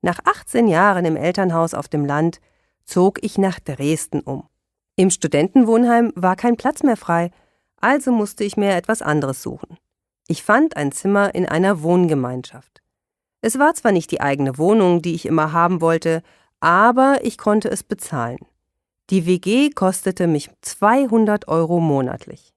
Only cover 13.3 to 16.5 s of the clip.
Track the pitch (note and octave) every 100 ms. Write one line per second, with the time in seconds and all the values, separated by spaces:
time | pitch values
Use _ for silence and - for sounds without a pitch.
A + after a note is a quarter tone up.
13.3 | _ A3 C4 D4 E4+ A#3 F#3+ - - C#3+
14.3 | C#3 C#3 C3 E3 A3 F#3 F3 E3 E3 -
15.3 | D#3+ D#3 E3 E3+ F3+ E3 E3 E3 E3 -
16.3 | _ _